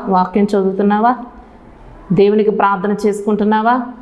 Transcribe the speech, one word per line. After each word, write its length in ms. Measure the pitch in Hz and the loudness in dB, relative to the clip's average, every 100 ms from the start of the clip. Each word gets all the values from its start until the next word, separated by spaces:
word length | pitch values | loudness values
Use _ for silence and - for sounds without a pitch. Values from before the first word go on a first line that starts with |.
వాక్యం 400 | 196 185 185 208 | 0 0 0 0
చదువుతున్నావా? 720 | 202 202 190 190 202 208 233 247 - - - - - - - - - | 0 0 0 0 0 2 0 0 -8 -20 -20 -20 -20 -20 -20 -14 -2
దేవునికి 380 | 185 202 214 208 | 2 4 4 2
ప్రార్థన 440 | 208 196 196 202 202 208 | 0 0 0 -2 -2 -2
చేసుకుంటున్నావా? 720 | 196 214 208 208 214 226 254 247 - | -2 -2 0 0 0 0 0 -4 -14